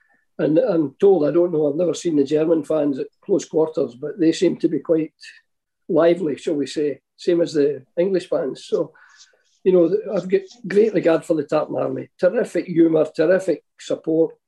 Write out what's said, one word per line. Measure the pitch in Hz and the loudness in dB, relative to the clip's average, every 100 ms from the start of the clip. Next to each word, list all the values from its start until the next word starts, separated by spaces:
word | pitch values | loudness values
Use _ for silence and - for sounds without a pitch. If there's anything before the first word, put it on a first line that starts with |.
| _ _ _ - | _ _ _ -4
And | 151 156 | 0 2
I'm | 190 170 147 - | 2 0 -2 2
told, | 196 185 147 | 4 4 2
I | |
don't | 165 175 | 2 0
know, | 160 147 | 0 0
I've | 143 | 0
never | 175 | -2
seen | 147 175 147 | -2 -2 0
the | |
German | 135 151 160 165 | 2 0 2 0
fans | 143 156 147 135 | 0 -2 -2 -4
at | 143 _ | -8 _
close | - 196 | -4 -2
quarters, | - 160 156 156 135 120 | -2 -2 -2 -2 -6 -6
but | 147 - | -12 -2
they | 160 | 0
seem | 160 175 156 | 2 0 0
to | 165 | -2
be | 160 | -2
quite | - 160 156 _ - - _ _ _ _ - | -2 -2 -2 _ -20 -20 _ _ _ _ -4
lively, | 147 170 175 175 131 | 2 2 2 -2 -4
shall | - | -4
we | 147 135 | -4 -4
say, | - 147 135 _ _ | -4 -4 -6 _ _
same | - 170 | -2 0
as | 165 | 0
the | 156 143 139 - - | 0 0 -2 -8 -4
English | 180 185 - | -2 -2 -2
fans. | 151 - - - | -4 -4 -8 -6
So, | 214 165 - _ - - _ _ _ | -4 -4 -10 _ -20 -20 _ _ _
you | 202 | 2
know, | 180 165 202 202 | 4 4 2 -2
I've | 208 180 | -6 -2
got | 190 - - 180 | -4 -4 -12 -2
great | 196 226 | 2 2
regard | 190 170 160 | 2 2 0
for | - | 0
the | 160 | -4
Tartan | 143 151 - 139 | -2 -2 -2 -4
Army. | 135 131 135 _ | -4 -6 -10 _
Terrific | 180 226 196 175 180 | 0 0 -2 -4 -2
humour, | 170 165 160 151 | 2 4 2 0
terrific | - 160 185 185 151 _ _ | 0 2 2 0 -4 _ _
support | - 139 - 156 160 - | -8 -6 -2 0 0 -4